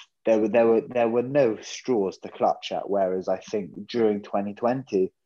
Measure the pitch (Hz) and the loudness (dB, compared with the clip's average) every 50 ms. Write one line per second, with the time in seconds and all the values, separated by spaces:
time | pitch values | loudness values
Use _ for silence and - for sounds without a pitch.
0 | - - _ _ - 113 113 107 107 107 101 120 117 113 113 113 - - 123 123 | -16 -20 _ _ 0 2 2 2 2 4 4 4 6 6 4 4 2 0 0 0
1 | 117 113 113 120 120 127 139 147 139 117 107 98 - - - - - - 127 110 | 0 2 2 0 -2 0 2 2 2 2 2 -2 -8 -12 -14 -10 -4 -2 0 0
2 | 98 92 87 - - 104 - - - 90 80 - - - 95 85 - - 98 98 | 0 -2 -4 -8 -12 -16 -6 -2 0 0 0 -2 -4 -8 -6 -6 -4 -2 0 0
3 | 95 92 92 92 90 98 95 92 - - - 107 - - - - 104 - - 120 | 0 0 0 -2 -2 -2 -4 -4 -4 -6 -6 -6 -6 -8 -10 -14 -12 -6 -2 2
4 | 113 107 104 101 104 - - 104 101 104 101 - - 117 123 135 131 - - 95 | 2 2 2 0 -4 -4 -4 -4 -4 -4 -6 -4 -2 -2 -2 -2 -4 -2 0 0
5 | 95 95 - _ _ | 0 0 -2 _ _